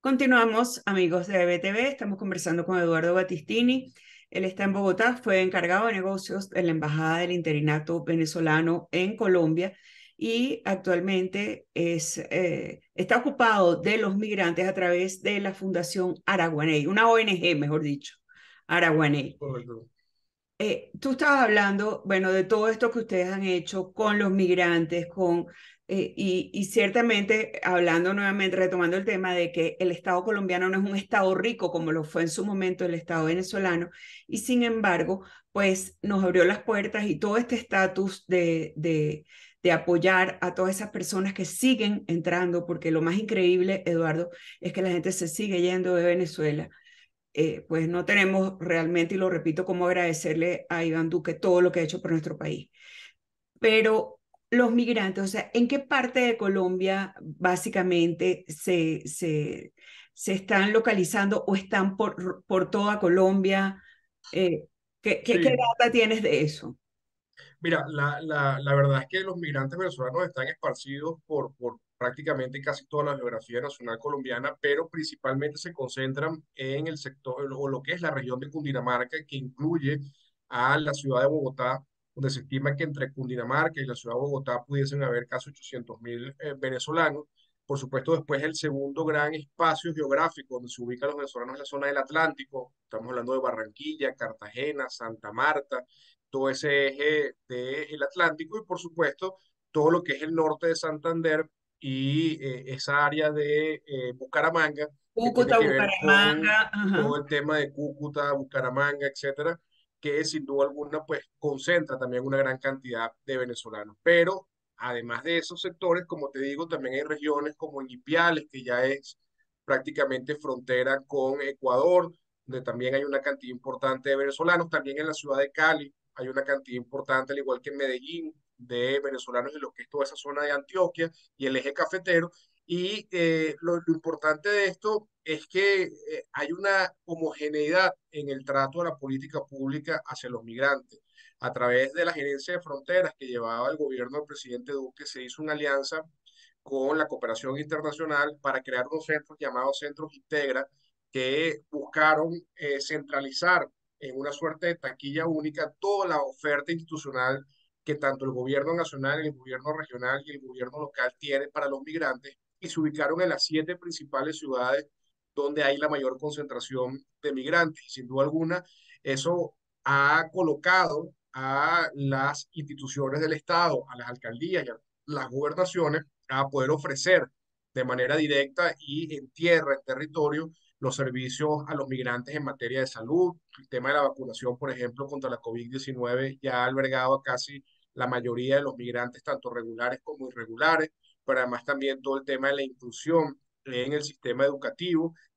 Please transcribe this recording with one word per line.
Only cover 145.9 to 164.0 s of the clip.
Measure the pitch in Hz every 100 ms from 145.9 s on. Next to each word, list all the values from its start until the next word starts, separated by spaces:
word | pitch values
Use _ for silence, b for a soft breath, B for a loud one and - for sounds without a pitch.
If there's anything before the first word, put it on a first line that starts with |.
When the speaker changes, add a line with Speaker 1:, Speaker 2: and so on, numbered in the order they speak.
| 160 160 _ b b b _
Speaker 2:
con | - 135 135 156
la | 151
cooperación | 127 127 110 135 139
internacional | 151 156 151 147 160 147 147 147
para | 139 131
crear | 131 127 127
unos | 156 156
centros | 151 - 151
llamados | 143 123 131 139
Centros | 147 143 156
Integra, | 139 _ 151 139 127 135 _ _ _ _
que | 135 127 143 160 151 _
buscaron, | 147 - 156 151 156 165 170 _
eh, | - 151 139
centralizar | - 151 143 143 139 135 175 175 - _ _ _
en | 135 131
una | 143
suerte | 143 165 156 175
de | 170
taquilla | 131 127 139 151 165
única | 156 151 151 156 _
toda | 196 202 185
la | 151
oferta | 135 131 151 143 143
institucional | 170 165 156 143 131 127 135 - _ _ _
que | - 147
tanto | 139 135
el | 135
gobierno | 123 127 139 143
nacional, | 170 165 139 135 151
el | 156
gobierno | 135 127 131 139 156
regional | 151 123 127 139
y | 147
el | 143
gobierno | 131 127 123 147
local | 151 - 127 _
tienen | 143 135 143
para | 151 143
los | 135
migrantes, | 143 160 143 127 139 _ _ _
y | 170
se | 165
ubicaron | 151 151 143 165
en | 180
las | 139
siete | - 156 156 175
principales | 175 165